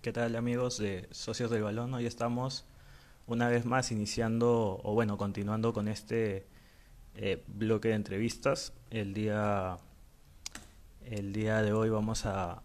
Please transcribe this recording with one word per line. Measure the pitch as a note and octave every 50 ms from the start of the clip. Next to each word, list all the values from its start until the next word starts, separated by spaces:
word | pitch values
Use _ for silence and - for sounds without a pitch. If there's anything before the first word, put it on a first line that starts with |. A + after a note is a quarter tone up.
| -
¿Qué | A#2+ A2+
tal, | A#2+ A#2 A#2 A#2
amigos | A#2 A#2+ A#2+ A#2+ B2 B2 B2 A#2+
de | - G#2+ G2+ G2 F2+ - -
Socios | - - - - A2 - B2 A2+
del | A#2 G#2+ G#2+
Balón? | G#2 G#2 A#2 A#2+ B2+ C3
Hoy | A#2+ A#2+
estamos | A#2 A2+ - A#2+ A#2+ A#2+ B2 B2+ C3 C#3 - - - - - - - - - - - - - -
una | - A#2 A#2+ A#2+ A#2+
vez | A#2+ A#2+ A2+
más | A#2+ B2 C3 B2 -
iniciando, | A#2 G#2+ G#2 G#2 - - A2+ A2+ A2+ A#2 A#2 A#2+ A#2+ A#2 A2 G2+ F#2 - -
o | G#2 G#2
bueno, | A2+ A#2 G#2+ G2+
continuando | G2+ G#2 G2+ F#2 G#2 G2+ G2+ G#2+ A2 A2 A#2 A2+
con | A2+ G#2
este, | G#2 G#2+ - - - A#2 A#2 A2+ G#2+ G2 G2 - - - - - - - - - - - - - - -
eh, | - G#2 G2+ F#2+ - -
bloque | - G2 G2+ A2 A2 A2+ G#2 G#2
de | A2+ A2
entrevistas. | G#2+ G#2 - G2 G2 A#2 A#2 - - - C#3 C#3 - - - - - - -
El | A2+ A2+ G#2 G2 G2
día, | G#2+ G#2+ G#2+ G#2 G#2+ G#2 G#2 G2+ G2 F#2 F#2 F2+ F2+ - - - - - - - - - - - - - - - - - - - - - - - - -
el | B2 A2+ G#2 G2 G2 G2
día | G#2+ G#2+ G#2+ A2 A2 G#2+
de | G#2 G#2
hoy | A2 A2 A2+
vamos | A2 G#2+ G#2+ G#2+ A2 - -
a | A2 F#2+ G2 F#2 F2 E2+ -